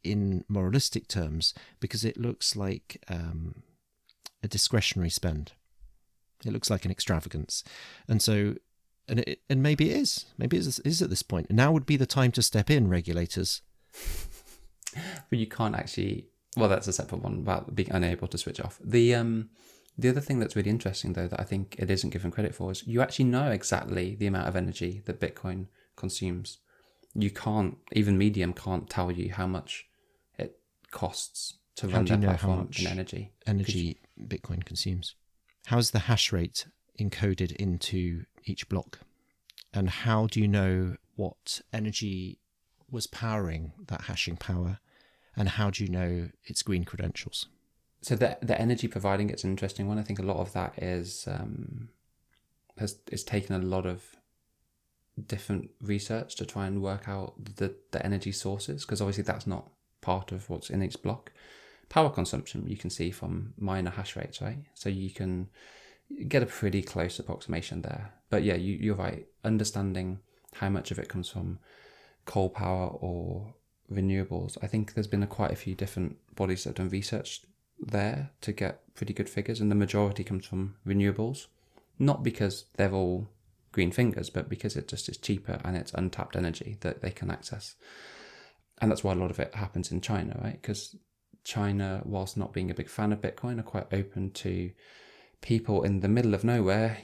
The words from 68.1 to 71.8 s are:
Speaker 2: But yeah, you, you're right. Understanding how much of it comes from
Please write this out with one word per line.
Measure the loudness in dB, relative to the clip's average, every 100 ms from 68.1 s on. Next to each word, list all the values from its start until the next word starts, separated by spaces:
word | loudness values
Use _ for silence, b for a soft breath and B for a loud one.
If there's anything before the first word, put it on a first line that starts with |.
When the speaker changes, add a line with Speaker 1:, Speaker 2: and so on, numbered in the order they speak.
| -14 -2
Speaker 2:
But | 2
yeah, | 2
you, | 2 0 -2
you're | 0 0
right. | -2 -4 -10 _
Understanding | 0 2 2 -2 -2 -2 -4 -8 -12 b b
how | -4 0
much | 0 -2
of | -6
it | -6
comes | -6 -6
from | -6 -6 -6 B B